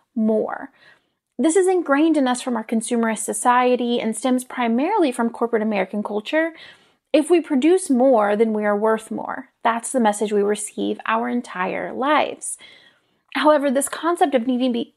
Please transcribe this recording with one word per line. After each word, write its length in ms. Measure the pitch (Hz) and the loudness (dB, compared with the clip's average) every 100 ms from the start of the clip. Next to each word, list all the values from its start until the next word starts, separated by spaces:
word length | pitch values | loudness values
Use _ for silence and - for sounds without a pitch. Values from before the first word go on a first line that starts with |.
| _ | _
more. 580 | - 220 220 - - - _ _ _ _ _ _ - | -2 0 0 -2 -6 -12 _ _ _ _ _ _ -2
This 160 | 262 | 0
is 140 | 349 370 | 2 2
ingrained 480 | 370 311 277 330 302 | 2 0 2 4 2
in 100 | 262 | 2
us 160 | 247 | -2
from 140 | - 233 | -4 -6
our 80 | |
consumerist 560 | 220 226 - 240 226 214 | -2 -4 -2 -2 -2 -2
society 800 | - 208 247 247 254 247 240 240 | -6 -4 2 2 4 2 0 -2
and 160 | 226 220 | -2 -4
stems 260 | 262 254 | -2 -2
primarily 680 | 247 - 233 226 311 440 311 | -4 -4 -2 0 0 2 0
from 180 | 247 233 | 0 -2
corporate 320 | - 233 233 | -2 -2 -2
American 400 | 214 208 180 208 | -2 -2 -2 -4
culture. 500 | 214 208 214 311 330 320 - - _ _ _ | -4 -6 -2 -2 -2 -6 -20 -20 _ _ _
If 180 | 302 294 | 0 4
we 100 | 339 | 2
produce 480 | - 285 302 370 - | 2 2 4 4 2
more, 460 | 254 269 240 202 | 2 4 4 4
then 180 | 208 226 | 2 2
we 120 | 214 | 0
are 120 | 208 208 | 0 0
worth 360 | 220 220 - | 2 0 -2
more. 380 | 214 - - - _ | -10 -8 -10 -12 _
That's 300 | 233 233 - | -2 -2 -2
the 80 | 269 | 0
message 320 | 220 208 214 | 2 2 0
we 100 | 208 | 0
receive 560 | 202 208 - - 202 214 - | 0 -2 -6 -6 -6 -4 -4
our 220 | 226 240 | -4 -2
entire 640 | 240 247 180 185 - 175 | -4 -6 -6 -6 -4 -8
lives. 640 | 220 262 302 - - - - - - _ _ _ _ _ 269 | -4 0 0 0 -4 -12 -14 -16 -20 _ _ _ _ _ 0
However, 340 | 285 302 285 | 4 4 2
this 180 | 262 269 | 0 -2
concept 460 | - 320 349 330 | -4 -2 0 2
of 140 | 269 233 | 2 0
needing 240 | 247 262 | 0 0
be, 200 | 233 - | -2 -6